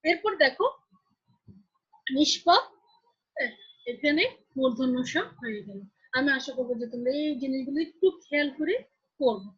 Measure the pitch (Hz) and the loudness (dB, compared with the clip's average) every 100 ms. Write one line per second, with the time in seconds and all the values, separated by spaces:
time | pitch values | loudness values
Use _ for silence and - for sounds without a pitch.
0 | 311 339 427 370 277 262 453 - _ _ | 2 2 0 4 2 4 -2 -2 _ _
1 | _ _ _ _ - - _ _ _ - | _ _ _ _ -20 -20 _ _ _ -12
2 | - 269 294 - - 370 - _ _ _ | -4 2 2 2 4 4 4 _ _ _
3 | _ _ _ - 262 - - _ - 240 | _ _ _ -6 -6 -8 -20 _ -12 -2
4 | 294 302 466 - _ 269 262 233 262 247 | 0 2 0 -2 _ 0 0 2 0 0
5 | 247 311 403 - 240 214 202 196 202 _ | -2 -2 -4 -8 -8 -8 -10 -14 -16 _
6 | _ 254 285 269 262 254 247 233 240 240 | _ 0 2 0 -2 -6 -4 -4 -6 -4
7 | 247 285 302 269 269 262 262 285 330 - | -2 -2 -2 -4 -4 -4 -2 -4 -4 2
8 | 381 - _ 294 294 262 311 453 - _ | 0 0 _ 0 0 -2 -2 -2 -4 _
9 | _ _ 262 208 196 | _ _ 0 0 -8